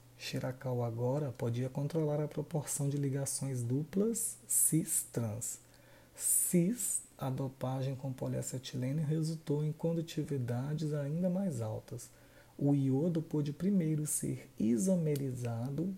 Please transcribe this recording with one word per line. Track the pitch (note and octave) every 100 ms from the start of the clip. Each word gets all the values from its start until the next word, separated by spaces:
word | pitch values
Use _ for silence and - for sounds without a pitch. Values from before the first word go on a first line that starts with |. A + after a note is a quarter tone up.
| - -
Shirakawa | - C3+ C3 B2+ C3 A#2+ A#2+
agora | A#2 B2 C#3 D3
podia | - A#2+ A#2+ B2+
controlar | - C#3+ E3 D3+ D3
a | D3+
proporção | - D3 D#3+ - - C#3+
de | C#3+
ligações | C#3 C3+ C3+ - C3+ B2+
duplas | A#2 C3 D#3 F#3+ A3 A3+ - - -
cis-trans. | - - D#3 - - - - A#2 G#2+ - - - - - - - -
Cis, | - - - F3+ E3+ B3 - - - -
a | C3+
dopagem | C3 C3+ - B2+ C3 C3 C3
com | C#3
poliacetileno | C3 C3 B2+ B2+ C3 - B2+ B2+ D3 D3
resultou | D#3+ D#3 D#3+ - D3
em | D3+
condutividades | D3 E3 E3 E3 - D3 C#3 A#2+ A#2+ C#3 D3+ D#3
ainda | D3 C#3 D#3+ F#3
mais | F3+ G3 B2+
altas, | A2 A2 - A#2+ - - - - - -
O | C#3+ C#3+
iodo | C3+ C3 F3 E3
pôde | D#3 D3+ D3
primeiro | C#3 F#3 G3 D#3 D3+ D3+
ser | - - C3 - -
isomerizado, | A3 A#3 F#3+ F3+ D#3 C#3 C3+ B2 A#2+ A2+ B2 C#3 F#3